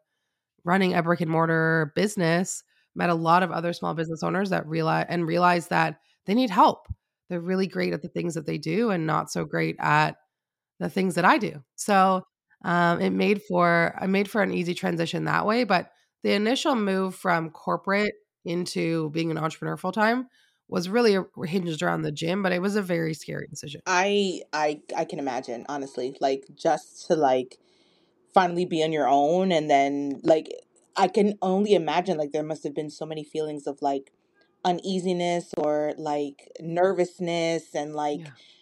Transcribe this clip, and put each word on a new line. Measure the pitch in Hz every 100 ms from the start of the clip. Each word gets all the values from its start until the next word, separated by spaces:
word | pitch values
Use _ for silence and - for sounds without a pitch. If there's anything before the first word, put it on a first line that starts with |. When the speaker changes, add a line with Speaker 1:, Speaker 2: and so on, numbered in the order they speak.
| _ _ _ _ _ _
Speaker 1:
running | 175 185 190
a | 175
brick | 165 170
and | 170
mortar | 160 165 165 160 160 156
business, | - 196 - 170 170 185 - - _ _
met | - 175
a |
lot | 170 165 170
of | 185
other | 165 170
small | 175 175
business | 160 160 165
owners | 170 175 196
that | 170 151
reali-, | 160 160 160 165
and | 175 165
realized | 170 180 180 160
that | 170 160 151 _ _ -
they |
need | 214 254
help. | 190 277 - - - _ _ -
They're | 180
really | 170 185 190
great | 185 180
at | 170
the | 175
things | - 170
that | 156 156
they | 165
do | 156 170 233
and | 185 160
not | 156 160
so | 175
great | 165 165 160 165
at | - 151 151 - _ _ _ _ _ -
the | 175
things | 196 190
that | 170
I | 175 294
do. | 208 151 - -
So, | - 196 190 185 185 _ _ _
um, | - 175 175 170
it | 190
made | 185 190 208
for, | - 175 175 170 170 -
I | 190
made | 190 202
for | 226
an | 190
easy | 185 175
transition | 175 190 175 165 170
that | 156 156 175
way. | 226
But | 247 185 - _ _ _
the | 214
initial | 202 214 262 320
move | 262 202 190 190
from | 185 185 170 160
corporate | - - 175 - 196 208 - _ _
into | 190 175 180 - 170 165 156
being | 156 165
an | 160
entrepreneur | 156 156 160 160
full | 185
time | 185 214 240 254 _ _ _ _
was | 185 180
really | 220 233
a-, | 196 180 - 185
hinged | 185 180 156
around | 175 170
the | 156
gym, | 147 165 190
but | 190
it | 180
was | 190
a | 208
very | 185 170 165
scary | 156 - - -
decision. | 147 151 147 -
Speaker 2:
I, | 185 196 202 196 170 -
I, | 151 151 151 - -
I |
can | 160 156
imagine, | 139 123 127 117 -
honestly, | 143 135 - 123 139
like, | 143 135 - 151
just | 160 156 - - -
to, |
like, | 160 143 131 131 - _ _ _ _ _ _ _
finally | - 180 175
be | 175 160
on | 156
your | 156 127
own. | 139 143 175 190
And | 165 151
then, | 143 139 143 143 135
like, | - 160 - - - _ _ -
I | 190
can | 220 208 202
only | 185 185 208
imagine, | 190 160 156 180 165
like, | 147
there | 151
must | 151 156
have | 160
been | 143 151
so | 147 156
many | 156
feelings | 147 156 156 151 143
of, | 139
like, | 143 139 135 _ _ _ _ _
uneasiness | 180 180 185 185 180 175 175 175 165 -
or, | 151 151 151 143
like, | 156 147 147 139 - -
nervousness | 165 170 185 185 175 - 180 170 165 165 160
and, | 160 147
like, | 151 147 147
Speaker 1:
Yeah. | 160 135 - _